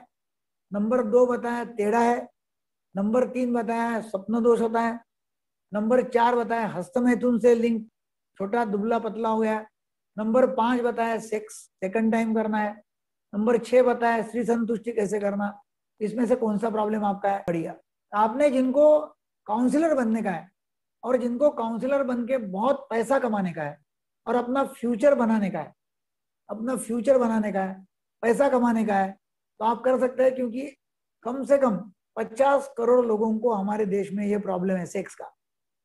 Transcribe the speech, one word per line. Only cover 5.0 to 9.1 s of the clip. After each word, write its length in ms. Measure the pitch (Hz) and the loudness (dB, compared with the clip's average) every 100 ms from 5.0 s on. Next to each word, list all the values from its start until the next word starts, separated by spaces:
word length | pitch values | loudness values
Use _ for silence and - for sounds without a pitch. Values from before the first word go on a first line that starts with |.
| - _ _ _ _ _ _ | -12 _ _ _ _ _ _
नंबर 320 | 202 220 254 247 | -4 2 2 2
चार 260 | 240 233 240 | 2 2 2
बताया 320 | 226 233 208 | 0 -2 -4
हस्त 300 | 156 175 247 | -6 -4 0
मैथुन 420 | 247 240 247 233 | 2 2 2 2
से 160 | 240 233 | 4 4
लिंग 280 | 233 226 220 _ _ _ _ _ | 2 -2 -6 _ _ _ _ _
छोटा 260 | 196 240 226 | -4 -2 -2
दुबला 340 | 202 220 233 | -2 -2 -2
पतला 300 | 226 | -2